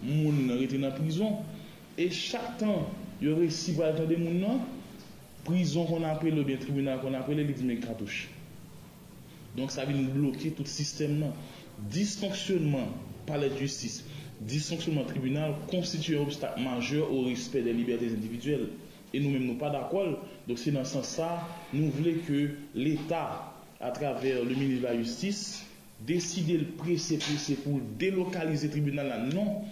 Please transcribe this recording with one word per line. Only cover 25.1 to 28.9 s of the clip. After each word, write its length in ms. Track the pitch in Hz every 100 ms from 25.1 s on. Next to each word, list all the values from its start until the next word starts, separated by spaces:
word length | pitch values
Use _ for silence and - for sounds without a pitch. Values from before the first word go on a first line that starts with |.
| - 190 202 - - - - - - 110
deside 520 | 175 - 190 160 170
l 40 | 147 -
prese, 380 | 156 165 - 151
prese 360 | - 147 - 135
pou 180 | 143 139 113 107
delokalize 680 | 185 185 185 185 160 147 147
tribinal 360 | 147 143